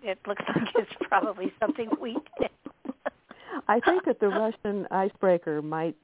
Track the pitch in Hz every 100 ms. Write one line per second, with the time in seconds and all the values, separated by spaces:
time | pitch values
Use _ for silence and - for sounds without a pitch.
0 | 214 185 202 202 - 214 220 233 208 -
1 | - 196 214 185 190 - 214 - 226 -
2 | 247 269 - - 240 _ - _ - -
3 | - _ _ - - 320 - 233 381 359
4 | 311 240 202 190 220 - 208 202 - 185
5 | 196 - 190 170 170 151 151 160 165 -